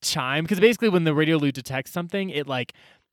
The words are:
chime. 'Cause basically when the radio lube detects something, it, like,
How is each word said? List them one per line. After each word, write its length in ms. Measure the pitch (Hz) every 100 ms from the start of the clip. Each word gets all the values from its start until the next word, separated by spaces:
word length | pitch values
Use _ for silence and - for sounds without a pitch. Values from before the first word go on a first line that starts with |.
chime. 440 | - 156 127 143 165
'Cause 140 | 196
basically 280 | 220 226 226
when 140 | 180
the 100 | 160
radio 220 | 147 156 160
lube 160 | 143
detects 360 | 127 - 131 -
something, 380 | 175 175 202 190
it, 160 | 147 139
like, 260 | 127 123 - - _ _